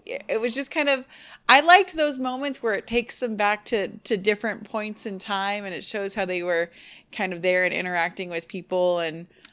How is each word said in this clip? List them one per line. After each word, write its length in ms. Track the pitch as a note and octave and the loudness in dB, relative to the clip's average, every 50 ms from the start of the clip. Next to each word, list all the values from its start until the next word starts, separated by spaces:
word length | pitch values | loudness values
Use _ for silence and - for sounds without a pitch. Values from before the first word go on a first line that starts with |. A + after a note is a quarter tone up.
| - | -12
it 380 | - - - - - F#3 A3 | -10 -10 -8 -4 -4 -2 0
was 120 | A3+ B3 A3+ | 0 -2 -2
just 160 | C4+ C#4 - | -2 -4 -4
kind 200 | - E4 D4 C#4+ | -2 0 0 2
of, 160 | C4+ B3+ B3+ - - - - - - - _ - | 0 0 -2 -8 -18 -20 -20 -20 -20 -2 _ 6
I 120 | C4 C#4+ | 8 8
liked 360 | D4+ E4+ F4 G4+ F#4+ - - | 10 10 8 8 8 4 0
those 220 | D#4+ D4+ D4 C4+ C4 | 0 0 0 0 -2
moments 440 | B3+ B3+ B3+ B3+ C#4+ C#4+ C4+ - | -4 -4 -4 -4 -4 -6 -4 -2
where 120 | - A3+ G3+ | -2 -2 -2
it 120 | F#3 - | -2 -2
takes 320 | - A3+ A#3+ A#3 - - - | -2 -2 -2 -2 -4 -6 -6
them 160 | B3+ A#3 A3 | -6 -4 -2
back 300 | G3+ G#3 G#3 G#3 G#3 - | 0 0 0 0 -2 -4
to, 220 | - A#3+ G#3 F#3 - | -2 -2 -2 -2 -4
to 300 | - - - - A#3 F#3+ | -6 -6 -2 -2 -2 0
different 460 | F#3 G#3+ G#3 G#3 - A3 G3 - G#3 | 2 0 0 0 -2 -6 -6 -6 -8
points 420 | - - G#3+ G#3 G#3+ G#3+ - - | -8 -8 -6 -6 -6 -8 -10 -10
in 120 | A3 G3 F#3+ | -10 -10 -8
time, 460 | - - G3+ F#3+ G3 G3+ G3+ G#3 G3+ | -6 -4 -2 -2 -2 -2 -2 -4 -6
and 100 | F#3+ F3 | -8 -8
it 80 | D#3 - | -8 -6
shows 280 | - - G#3 G3 G3 - | -6 -4 -4 -4 -4 -4
how 120 | G#3+ F#3+ | -4 -2
they 160 | F3+ F3+ F3 | -2 -2 -2
were 280 | F3 F3 E3+ E3 E3+ E3+ - - - - - - - _ | 0 0 0 0 0 -2 -6 -14 -20 -20 -20 -20 -20 _
kind 220 | - - G3 F#3 | -8 -6 -4 -4
of 80 | F3+ E3+ | -4 -2
there 240 | E3+ F#3 F3+ F#3 F3+ | 0 2 2 4 2
and 80 | F3 | 2
interacting 560 | - E3+ F3+ F3+ F3+ E3+ E3+ F3+ F3+ - F#3 F3 | 0 -2 -4 -2 -2 0 -2 -2 -4 -6 -8 -6
with 180 | E3+ E3+ E3+ | -6 -8 -8
people. 520 | - - F3+ E3+ - F#3 F3+ F3+ F3+ F3 F3 | -8 -10 -10 -6 -2 0 2 2 2 2 2
And 280 | E3 D#3+ D#3 E3 F3 - _ _ - - | 0 -4 -4 -8 -12 -16 _ _ -20 -20